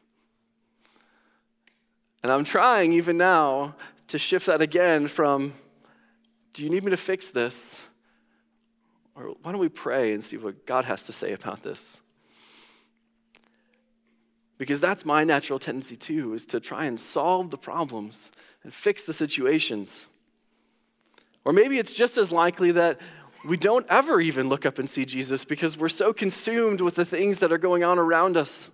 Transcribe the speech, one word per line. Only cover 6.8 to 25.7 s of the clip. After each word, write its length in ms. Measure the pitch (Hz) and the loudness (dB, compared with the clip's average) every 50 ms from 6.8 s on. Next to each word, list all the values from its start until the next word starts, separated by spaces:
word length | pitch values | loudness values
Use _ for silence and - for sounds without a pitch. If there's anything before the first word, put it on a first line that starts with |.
me 80 | 190 202 | 0 0
to 60 | 185 | -2
fix 340 | 165 - - 190 185 - - | -2 -2 -4 -4 -4 -6 -6
this?" 480 | - 123 117 120 120 - - - - - - - _ _ _ _ _ _ _ _ _ _ _ _ _ _ _ _ _ _ _ _ _ _ _ _ _ | -2 -2 -2 -2 -4 -10 -14 -16 -18 -20 -20 -20 _ _ _ _ _ _ _ _ _ _ _ _ _ _ _ _ _ _ _ _ _ _ _ _ _
Or, 220 | 147 123 110 - - | -16 -14 -14 -14 -12
"Why 100 | - 165 | -10 -8
don't 80 | 185 202 | -2 -2
we 80 | 180 156 | -2 -2
pray 440 | 151 - - - 123 135 123 110 | -2 -6 -6 -4 -2 0 0 0
and 120 | 107 104 107 | 0 -2 -6
see 120 | - - | -10 -12
what 300 | 107 110 104 98 - _ | -10 -10 -10 -10 -10 _
God 180 | - 127 131 123 | -2 -2 -2 0
has 180 | 127 98 - | -2 -6 -6
to 100 | - - | -8 -12
say 200 | 113 - - 98 | -10 -8 -6 -6
about 300 | 98 - - - 98 - | -8 -8 -8 -10 -12 -10
this?" 380 | - 101 95 - - - - - _ _ _ _ _ _ _ _ _ _ _ - - _ _ _ _ _ _ _ _ _ _ _ _ _ _ _ _ _ _ _ _ _ _ _ _ _ _ _ _ _ _ _ _ _ _ _ _ _ _ _ | -12 -14 -14 -12 -16 -20 -20 -20 _ _ _ _ _ _ _ _ _ _ _ -20 -20 _ _ _ _ _ _ _ _ _ _ _ _ _ _ _ _ _ _ _ _ _ _ _ _ _ _ _ _ _ _ _ _ _ _ _ _ _ _ _
Because 220 | 131 135 143 143 | -6 -4 0 0
that's 240 | 160 180 196 - - | 0 0 0 -2 -2
my 180 | 156 147 151 156 | 0 2 2 4
natural 340 | 160 147 143 - - 139 131 | 4 2 2 0 -4 -6 -6
tendency 380 | - 160 120 135 131 - 120 | -6 -8 -8 -8 -8 -10 -12
too, 380 | 113 - - 151 160 135 113 110 | -14 -10 -6 -6 -4 -4 -4 -8
is 100 | 113 - | -8 -8
to 140 | - - 117 | -6 -6 -6
try 240 | - - - 117 156 | -6 -6 -8 -6 -6
and 140 | 143 117 113 | -6 -6 -6
solve 500 | - - - 160 143 170 185 185 185 170 | -8 -6 -4 -2 0 2 0 0 -2 -6
the 60 | 151 | -10
problems 720 | - - - - - 160 131 117 110 104 107 - - - - - - - - _ _ | -12 -12 -8 -6 -6 -6 -6 -6 -10 -10 -10 -14 -18 -20 -20 -20 -20 -20 -20 _ _
and 120 | - - - | -20 -20 -18
fix 260 | - - 208 202 - | -4 -2 -2 -2 -2
the 100 | - - | -6 -8
situations. 920 | 156 - 160 147 - 143 127 135 156 160 - - 117 104 98 - - - - _ _ _ _ _ _ _ _ _ _ _ _ _ _ _ _ _ _ _ _ _ _ _ _ _ _ _ _ | -4 -4 -4 -4 -2 0 0 2 2 2 0 -2 -4 -6 -8 -10 -14 -20 -20 _ _ _ _ _ _ _ _ _ _ _ _ _ _ _ _ _ _ _ _ _ _ _ _ _ _ _ _
Or 80 | 135 | 2
maybe 260 | 165 196 226 269 277 254 | 4 6 6 4 2 -2
it's 140 | 208 - | -2 -4
just 260 | - - 233 247 - 247 | 0 0 0 2 2 0
as 120 | 202 170 | 0 2
likely 420 | 170 165 170 175 175 - 185 175 | 2 2 2 2 2 2 2 4
that 280 | 170 175 170 170 175 - - - - - - - _ - | 4 4 4 2 2 -2 -8 -18 -20 -20 -20 -20 _ -16
we 140 | - 143 180 | -4 -4 -2
don't 300 | 165 - 202 226 254 - - | 0 2 2 2 2 2 4
ever 320 | 180 247 269 320 294 180 | 4 4 4 4 2 2
even 300 | 165 160 135 131 131 131 | 2 2 0 0 0 0
look 160 | 135 135 - | -2 0 0
up 120 | 143 135 - | -2 -2 -2
and 120 | 131 131 | -6 -6
see 160 | - 139 131 | -4 -4 -4
Jesus 380 | 131 127 131 131 127 135 135 - | -4 -4 -6 -4 -4 -4 -4 -4
because 340 | - 156 143 170 160 | -6 -4 -2 -2 -4